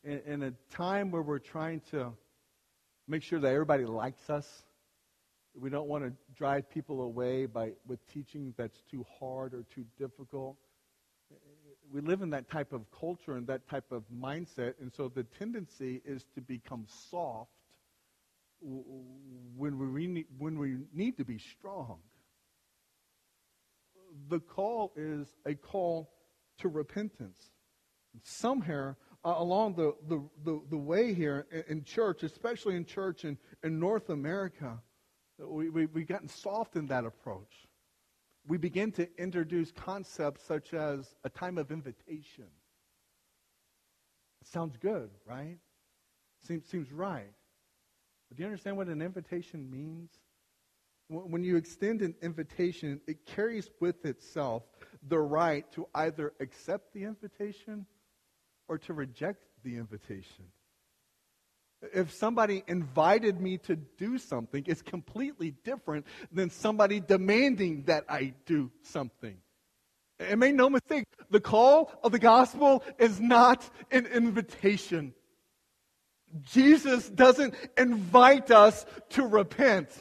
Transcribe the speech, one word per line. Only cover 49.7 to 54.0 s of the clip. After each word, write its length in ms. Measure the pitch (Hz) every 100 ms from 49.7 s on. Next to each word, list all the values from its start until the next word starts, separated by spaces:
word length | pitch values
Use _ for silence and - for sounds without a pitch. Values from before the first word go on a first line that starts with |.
| 131 156 165 170 _ _ _ _ _ _ _ _ _ _
Wh-, 220 | 160 185
when 140 | 170
you 140 | 180 175
extend 440 | 160 - 202 226
an 140 | 190 165
invitation, 800 | 170 160 156 - 180 170 156 143 -
it 180 | 151 -
carries 440 | - 220 226 - _
with 240 | 175 175